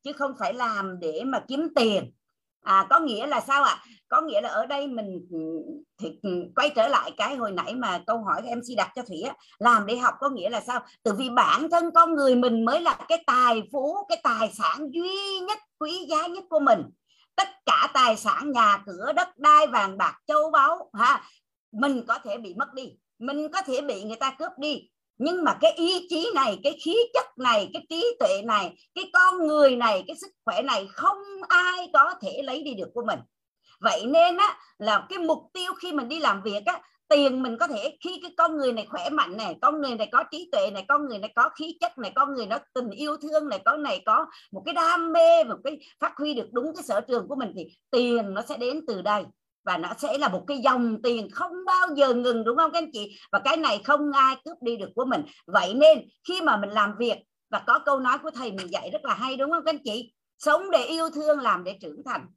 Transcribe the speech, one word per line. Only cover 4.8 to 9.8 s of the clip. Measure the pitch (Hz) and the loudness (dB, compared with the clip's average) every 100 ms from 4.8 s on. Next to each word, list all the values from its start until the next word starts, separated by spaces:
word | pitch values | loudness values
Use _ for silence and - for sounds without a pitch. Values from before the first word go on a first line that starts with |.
| 285 | -6
mình, | 233 208 180 180 | -8 -8 -12 -10
ừ, | 165 160 160 - - - _ | -8 -8 -8 -10 -16 -18 _
thì, | 202 - | -12 -8
ừ, | 202 180 175 - | -6 -6 -4 -2
quay | 294 | 0
trở | 240 240 | 2 2
lại | 254 165 - | 2 -2 -6
cái | 214 277 | -6 -4
hồi | 220 | -6
nãy | 180 165 247 | -6 -6 -4
mà | 226 175 196 | -4 -4 -4
câu | 233 | -4
hỏi | 202 165 | -2 -4
M | 240 240 | -4 -8
C | 240 233 | -6 -4
đặt | 185 254 | -4 -6
cho | 240 | -12
Thủy | 165 | -10
á, | 240 - _ _ | -10 -12 _ _
làm | 233 226 | 4 4